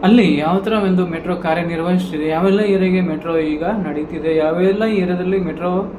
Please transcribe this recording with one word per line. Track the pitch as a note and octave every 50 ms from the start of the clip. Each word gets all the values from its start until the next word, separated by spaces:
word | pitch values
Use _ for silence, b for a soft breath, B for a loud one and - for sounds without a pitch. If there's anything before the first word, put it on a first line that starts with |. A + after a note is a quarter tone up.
| -
ಅಲ್ಲಿ | F#3 A3 A#3+ G#3 E3 D3 C#3+
ಯಾವ | D3+ D#3+ F3+ G3
ಥರ | F#3+ A3 A3
ಒಂದು | G#3+ G3+ F#3+ F#3 F3+ F3+ E3+
ಮೆಟ್ರೋ | D#3+ D#3+ - F3+ F3+
ಕಾರ್ಯನಿರ್ವಹಿಸ್ತಿದೆ, | F3 - E3 D#3+ F3 E3+ E3+ E3+ D#3+ E3 F3 F#3 F3+ F3+ - E3 D3+ D3+ D#3
ಯಾವೆಲ್ಲ | D#3 D#3+ F3+ G3 G3 G3+
ಏರಿಯಾಗೆ | G#3+ G3+ G3 F#3+ F#3 F#3 F#3 F#3
ಮೆಟ್ರೋ | F3+ E3+ D#3 D3 - E3+ E3 E3
ಈಗ | D#3 D#3 D3+ D3+ E3
ನಡೀತಿದೆ, | F3+ A3 G#3+ F#3 D3+ C#3+ D3 D3+ D#3 F3 D#3+ D3 D#3+ D#3+
ಯಾವೆಲ್ಲ | D#3 D#3 D#3 E3 F3 F#3 F#3+ G3 G#3 A3
ಏರಿಯಾದಲ್ಲಿ | A3 G#3+ G3 F3+ F3 F3+ F3 F3+ F3+ G3 F#3+
ಮೆಟ್ರೋ | F3+ D#3+ - D#3+ F3 F3+ F3+ F#3 G3+ - -